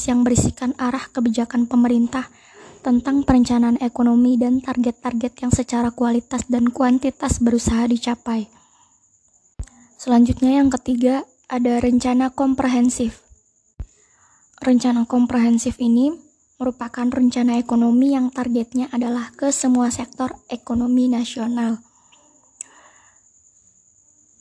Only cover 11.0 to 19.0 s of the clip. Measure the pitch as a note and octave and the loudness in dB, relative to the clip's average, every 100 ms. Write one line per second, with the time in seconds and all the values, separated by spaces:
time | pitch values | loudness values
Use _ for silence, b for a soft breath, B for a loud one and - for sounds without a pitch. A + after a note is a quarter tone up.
11 | B3+ C4+ - _ - C#4 B3 A#3+ B3 B3 | 0 0 -6 _ -8 -2 0 0 2 2
12 | B3+ B3 C4 - C4+ C4 C4 B3 B3 - | 2 0 0 -2 -2 0 0 2 0 0
13 | A#3 - _ - _ _ _ - - b | -4 -6 _ -20 _ _ _ -18 -18 b
14 | b b b b b - B3+ B3 B3 A#3+ | b b b b b -6 0 2 2 0
15 | A#3 B3 A#3+ B3+ A#3 A#3 B3+ - A#3 A#3+ | 0 0 0 2 2 2 0 -2 2 2
16 | C#4 E4 - _ _ - B3+ A#3+ A#3 B3+ | 2 -2 -14 _ _ -8 -6 -6 -10 -4
17 | A#3+ B3+ B3 B3 A#3+ A#3 A#3+ A#3 A#3 A#3+ | -2 2 0 2 0 0 0 2 2 4
18 | C#4 C#4 B3+ B3+ B3 A#3 A3+ B3+ B3+ A#3+ | 2 2 -2 -4 -4 -2 -2 -4 -4 -4